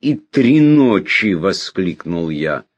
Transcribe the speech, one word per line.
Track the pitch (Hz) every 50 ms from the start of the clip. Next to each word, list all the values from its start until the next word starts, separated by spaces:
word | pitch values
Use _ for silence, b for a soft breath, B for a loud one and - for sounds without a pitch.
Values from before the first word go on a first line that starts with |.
и | - 147 147
три | 151 - _ - 147 120 120 143 156
ночи!» | 151 147 151 147 135 123 104 92 87 - - - 110 107 92
воскликнул | 80 82 98 87 - - - - 95 92 87 78 - - 82 85 85 85 80
я. | 78 73 78 78 73 67 - _ _